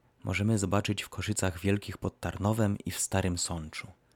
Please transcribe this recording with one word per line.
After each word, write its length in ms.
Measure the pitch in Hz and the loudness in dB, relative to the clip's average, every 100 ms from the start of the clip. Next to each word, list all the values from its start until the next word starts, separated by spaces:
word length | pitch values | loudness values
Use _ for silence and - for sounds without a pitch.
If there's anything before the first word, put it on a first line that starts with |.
| _ _ | _ _
możemy 340 | 107 95 104 113 | -4 0 2 2
zobaczyć 440 | 95 98 - 98 | 4 2 2 -2
w 60 | - | -4
Koszycach 520 | - 95 104 95 - | -6 -4 0 0 0
Wielkich 380 | 98 101 - - | 2 2 -2 -6
pod 220 | 98 - | -6 -4
Tarnowem 580 | 87 90 98 113 104 101 | -6 0 2 4 2 2
i 60 | - | -4
w 80 | - | -4
Starym 400 | - 95 92 87 | 0 2 2 0
Sączu. 500 | - 85 78 - - - _ | -2 -4 -6 -10 -14 -18 _